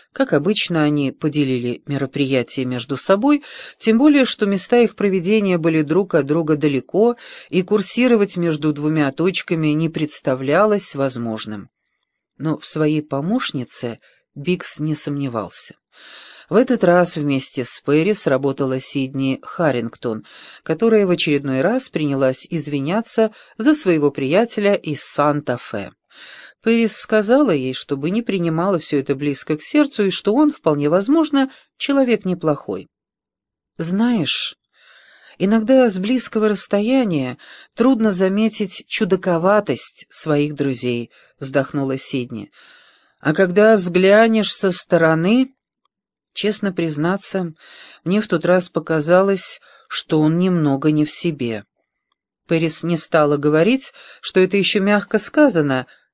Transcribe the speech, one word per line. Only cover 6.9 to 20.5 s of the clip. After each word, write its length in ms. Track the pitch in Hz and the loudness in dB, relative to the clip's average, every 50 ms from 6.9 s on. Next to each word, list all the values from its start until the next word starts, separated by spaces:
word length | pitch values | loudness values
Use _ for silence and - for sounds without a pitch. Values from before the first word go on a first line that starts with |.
| - 180 220 240 233 - - - - - - - | 0 2 2 2 0 -2 -8 -20 -20 -20 -10 -4
и 100 | - 185 | -2 -2
курсировать 760 | 180 180 208 214 185 - - 226 247 254 240 214 202 196 - | 0 0 0 -2 -2 -2 0 2 2 4 4 4 2 0 -2
между 380 | 175 170 170 156 143 147 156 147 | -2 -2 -2 -2 0 0 -2 -2
двумя 380 | 143 147 151 160 156 147 135 | 0 -2 0 0 0 0 0
точками 560 | - - 165 190 185 - - - 175 160 156 | 0 -2 -2 -2 -2 -2 -4 -4 -2 0 0
не 220 | 151 151 156 165 156 | 0 0 0 0 -2
представлялось 1080 | 160 160 156 147 - - - 143 131 127 135 131 147 180 208 220 208 202 - - - | -2 -4 -4 -6 -6 -6 -4 -2 -2 -2 0 0 2 2 2 2 2 0 -2 -4 -4
возможным. 760 | 139 139 135 117 120 120 113 110 110 107 107 107 101 98 - _ _ _ _ _ _ _ _ _ _ _ _ _ - | -4 -4 -4 -4 -4 -6 -6 -6 -8 -8 -10 -12 -12 -14 -18 _ _ _ _ _ _ _ _ _ _ _ _ _ -8
Но 180 | 139 160 151 | -6 -4 -4
в 80 | - - | -4 -6
своей 380 | - - 156 156 151 156 151 151 | -6 -2 0 0 0 0 -2 -4
помощнице 960 | - 139 139 147 180 226 254 - - - 131 120 - - - - 120 110 - _ _ _ _ _ _ - | -4 -6 -6 -2 -2 -2 -2 -4 -6 -8 -8 -10 -10 -10 -10 -8 -8 -10 -12 _ _ _ _ _ _ -18
Бикс 460 | 143 143 175 180 180 - - - - | -6 -4 -2 -2 -2 -4 -8 -8 -6
не 160 | 151 156 151 | -4 -4 -4
сомневался. 800 | 147 - 147 143 143 139 131 117 113 98 - - - - - - _ _ _ _ - - - - - - - - - - - | -4 -6 -6 -6 -4 -4 -4 -4 -6 -8 -8 -10 -14 -14 -16 -18 _ _ _ _ -20 -20 -20 -20 -20 -20 -20 -20 -20 -6 0
В 60 | 160 | 2
этот 280 | 214 262 - 247 - - | 2 2 2 2 2 4
раз 340 | 175 175 180 175 170 - | 4 4 4 4 2 0
вместе 460 | 165 143 147 139 135 - - - 139 120 | -2 -2 0 -2 -2 -4 -6 -6 -8 -8
с 160 | - - - - | -8 -10 -8 -2
Перри 300 | - 143 156 160 202 214 | 0 2 2 2 2 -2
сработала 640 | - - 160 135 131 139 139 135 - 139 131 131 131 | -2 0 0 0 0 0 -2 -2 -2 -2 -2 -2 -4
Сидни 580 | - - - 143 135 131 139 135 135 135 131 - - | -6 -6 -4 -4 -4 -4 -4 -2 -2 -2 -2 -4 -8
Харрингтон, 840 | - - - 170 147 127 123 113 117 - - - 123 110 107 104 - - - - - | -10 -4 -2 0 0 0 -2 -4 -6 -8 -8 -6 -6 -6 -8 -10 -16 -20 -20 -20 -20